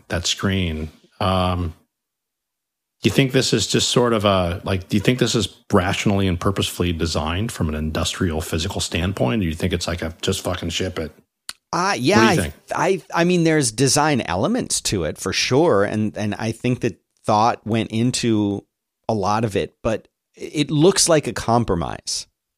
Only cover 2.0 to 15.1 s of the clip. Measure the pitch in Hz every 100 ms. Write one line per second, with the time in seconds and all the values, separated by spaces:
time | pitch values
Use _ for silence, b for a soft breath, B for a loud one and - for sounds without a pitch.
2 | _ _ _ _ _ _ _ _ _ _
3 | 113 - 135 131 117 117 - 143 - 131
4 | 120 113 101 95 87 95 - 95 - 107
5 | 110 127 120 120 92 - - 101 90 95
6 | 110 98 98 87 101 92 95 - 87 82
7 | 82 80 78 87 117 - 82 76 78 78
8 | 76 - 92 78 - 82 87 - - 85
9 | 87 - 127 120 87 80 90 87 - 85
10 | 82 - - 98 - 90 85 85 92 85
11 | 78 - _ _ - - - 165 185 147
12 | 127 208 220 165 78 - - - 165 190
13 | - 175 170 180 160 156 123 110 139 147
14 | 151 131 - 90 143 247 - - - 101
15 | 76